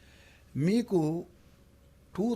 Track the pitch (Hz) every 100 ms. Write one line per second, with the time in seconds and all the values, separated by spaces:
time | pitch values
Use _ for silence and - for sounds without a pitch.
0 | - - - - - 131 160 226 233 185
1 | 156 165 - - - - - - - -
2 | - - 226